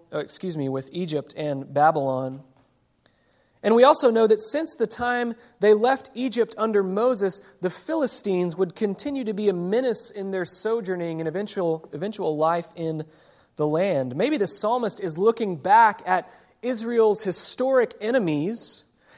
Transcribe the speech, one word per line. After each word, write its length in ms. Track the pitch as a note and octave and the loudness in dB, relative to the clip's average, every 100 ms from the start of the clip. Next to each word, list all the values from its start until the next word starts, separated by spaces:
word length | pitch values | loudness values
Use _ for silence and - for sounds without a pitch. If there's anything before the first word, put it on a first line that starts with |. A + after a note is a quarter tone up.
| _ | _
uh, 60 | D3+ | -8
excuse 360 | D3 - F#3+ D#3 | -6 -8 -8 -4
me, 140 | C3+ | -4
with 200 | C3+ C3+ | -4 -6
Egypt 400 | D#3+ F3+ D#3 - - | -8 -4 -4 -6 -8
and 380 | D3+ C#3 C3+ | -4 -4 -4
Babylon. 720 | C#3 D#3 D#3+ C3+ C3 C3 C3+ - _ _ _ _ _ _ _ _ _ _ _ | 4 4 4 0 -2 -4 -8 -18 _ _ _ _ _ _ _ _ _ _ _
And 120 | G#3 A3+ | 2 6
we 80 | |
also 260 | C4 D4+ C4+ | 8 8 4
know 160 | A3+ A3 | 4 4
that 160 | G#3+ | 4
since 340 | - D4 D#4+ - | 2 0 -2 -2
the 120 | A3 | -4
time 480 | - A#3+ B3 A#3+ A3+ - _ | -2 -2 -2 -4 -8 -16 _
they 160 | G#3 G#3+ | 4 6
left 340 | A#3+ C4+ - A3+ | 4 0 -4 -6
Egypt 400 | C4 A#3 A3 - | -4 0 -2 0
under 240 | A3 G#3 | 0 0
Moses, 600 | F#3+ F#3+ B3 A#3 G3 - - _ | 0 0 0 2 -2 -4 -12 _
the 80 | F3+ | -6
Philistines 840 | - - D#4+ B3+ - G#3 F3+ F3+ E3+ | -6 -4 -2 0 -2 0 0 0 -2
would 200 | F#3 - | -4 -2
continue 480 | G#3 G3 C#4+ C#4 | -4 -4 -6 -6
to 100 | A3 | -6
be 160 | G3+ G#3 | -2 0
a 40 | |
menace 560 | F3+ F3+ A3 C4 G#3+ - | 0 0 0 0 -2 -4
in 220 | G3+ G3 | -6 -6
their 140 | F#3+ E3+ | -4 -4
sojourning 760 | - A3 A#3 F#3+ F3+ E3+ D#3+ | -4 -2 -4 -4 -4 -4 -4
and 60 | D#3+ | -4
eventual, 600 | E3 G#3 G3+ E3+ D#3+ - | -6 -6 -4 -2 -2 -6
eventual 440 | D3 G3 A3 E3 D3+ | -8 -8 -4 -4 0
life 380 | D#3+ E3+ E3+ - | 0 0 -4 -8
in 300 | D#3+ D#3 D#3 _ _ _ _ - | -6 -6 -8 _ _ _ _ -4
the 120 | D3+ | -2
land. 480 | D#3 G3 D3+ B2+ C3 | 0 0 0 -2 -2
Maybe 220 | B3 D4+ | 0 0
the 100 | F#3+ | 0
psalmist 520 | - G#3+ B3 A3+ - | -2 0 0 -2 -4
is 200 | F3+ D#3 | -6 2
looking 380 | G#3 A3+ G#3 E3 | 2 2 -4 -4
back 440 | F3+ A3 A3+ G3+ F3 | 4 6 6 4 -2
at 200 | F#3 - - _ _ | -2 -2 -16 _ _
Israel's 580 | A#3+ A#3 A3+ A#3 A3 G3+ | -6 -4 0 4 4 4
historic 720 | G3 F3 - - C4 C4 A3 - | -2 -4 -6 -2 2 4 2 -2
enemies 840 | G#3+ B3+ F3+ D3 E3 A3+ - - - _ _ | 0 0 2 0 -2 -4 -8 -12 -18 _ _